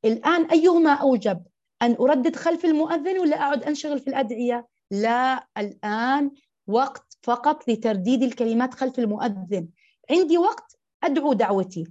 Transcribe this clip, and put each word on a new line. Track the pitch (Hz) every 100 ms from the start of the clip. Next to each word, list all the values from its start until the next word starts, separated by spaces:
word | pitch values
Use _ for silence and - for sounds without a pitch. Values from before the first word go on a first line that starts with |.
| 220
الآن | 226 294 339 330
أيهما | 330 339 339 320
أوجب، | 285 277 247 214 180 - _ _ _
أن | 240 233
أردد | 247 294 254 330
خلف | 330 339 339
المؤذن | 302 320 339 311 381
ولا | 339 302
أقعد | 285 285
أنشغل | 285 294 302 285
في | 269
الأدعية؟ | 269 247 233 247 240 240 _ _
لا، | 196 220 233 262 262 - -
الآن | 208 - 214 214 240 277 285 277 _ _ -
وقت | 220 262 262 _ -
فقط | - 233 285 302 -
لترديد | 220 220 202 185 247
الكلمات | 254 - 233 226 254
خلف | - 262 262
المؤذن. | 226 208 247 196 180 196 165 _ _ _ _
عندي | 320 339 339
وقت | 370 427 _ _ _ _
أدعو | - 277 285
دعوتي | 226 208 196 185 180 165